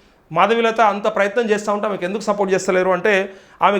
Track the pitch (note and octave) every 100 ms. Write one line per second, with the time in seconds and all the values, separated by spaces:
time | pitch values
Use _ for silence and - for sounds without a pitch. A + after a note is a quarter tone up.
0 | _ _ - D#3+ G3+ A#3 A3+ A3+ G#3+ G3+
1 | G#3+ G3+ G3+ A#3+ A3+ G#3 G#3 G#3 G#3+ F#3+
2 | F3 G#3 G#3 G3+ F#3+ F#3 F#3 F#3 F#3 F3+
3 | G#3+ G3 G3 - - - F#3